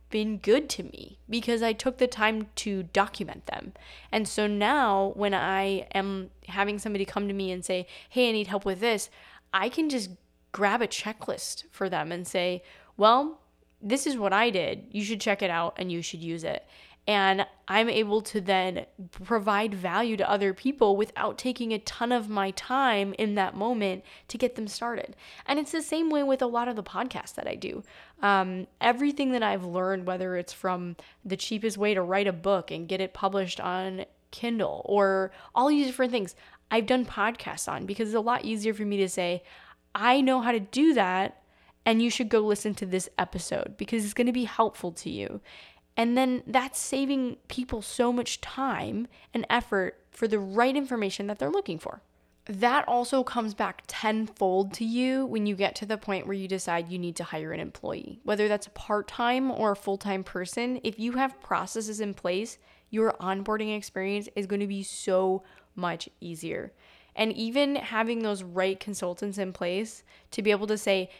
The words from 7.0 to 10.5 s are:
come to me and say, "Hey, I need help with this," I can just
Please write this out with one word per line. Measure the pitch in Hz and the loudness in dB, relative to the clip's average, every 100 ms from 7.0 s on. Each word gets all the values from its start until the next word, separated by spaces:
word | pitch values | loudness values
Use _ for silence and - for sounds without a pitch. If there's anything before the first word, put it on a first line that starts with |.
come | 196 - 202 | -4 -4 -4
to | |
me | 196 190 | -2 -4
and | 185 - | -4 -2
say, | 185 180 - - | -4 -4 -14 -4
"Hey, | 254 247 | 2 2
I | |
need | 220 196 | 2 0
help | 202 | -2
with | 202 185 | -2 0
this," | 233 214 - - - - _ | 2 0 -2 -14 -20 -20 _
I | 190 214 | 0 0
can | 285 311 | 0 0
just | 262 190 180 _ _ _ | 0 -4 -10 _ _ _